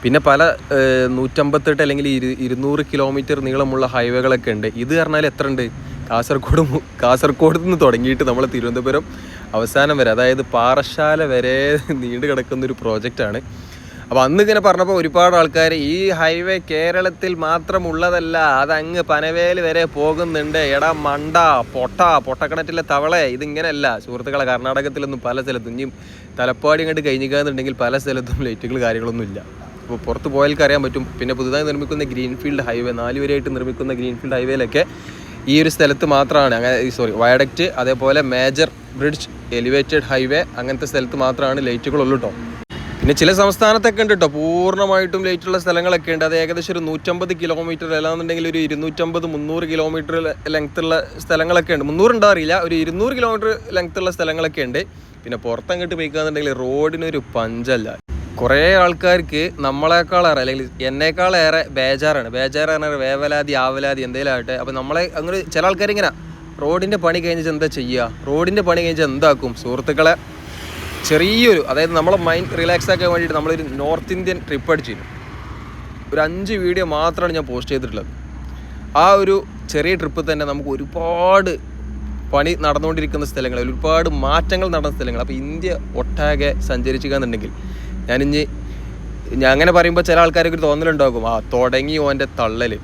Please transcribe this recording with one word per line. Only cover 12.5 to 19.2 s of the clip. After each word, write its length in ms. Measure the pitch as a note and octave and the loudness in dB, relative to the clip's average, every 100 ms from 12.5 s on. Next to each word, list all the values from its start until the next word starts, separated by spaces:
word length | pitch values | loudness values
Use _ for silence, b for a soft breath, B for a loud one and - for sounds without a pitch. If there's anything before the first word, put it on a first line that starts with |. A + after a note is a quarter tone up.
| C3 C3 B2+ | -4 -4 -4
പ്രോജക്റ്റാണ്. 580 | A2+ G#2+ A#2+ - A2 A2 - B B B B B B | -2 -2 -4 -4 -4 -4 -10 B B B B B B
അപ്പോൾ 120 | B2+ C3 | 2 4
അന്ന് 160 | F3 | 4
ഇങ്ങനെ 180 | G#3 G#3 G3 | 4 6 6
പറഞ്ഞപ്പോൾ 320 | F3+ F#3 F#3 | 4 2 2
ഒരുപാട് 340 | D#3+ E3+ F3+ F3+ | 2 6 6 6
ആൾക്കാർ 320 | D#3+ D#3+ D#3+ | 4 4 2
"ഈ 220 | D#3+ C#3+ F3 F#3+ E3 | 2 -2 0 0 2
ഹൈവേ 380 | D#3+ E3+ F3+ F#3+ F3+ | 2 0 0 -2 -2
കേരളത്തിൽ 600 | D#3 E3+ F3+ F#3 D#3+ F#3 E3+ D#3 | 0 0 2 -2 -2 -4 -2 0
മാത്രമുള്ളതല്ല, 880 | E3 D#3 F#3 F3 D#3+ F3 F3 E3 E3 D#3 C3+ | 0 0 -2 -2 0 0 0 0 2 4 4
അതങ്ങ് 380 | C#3+ D#3 D#3+ F3 E3 | 2 0 0 -4 0
പനവേൽ 460 | D3+ | 0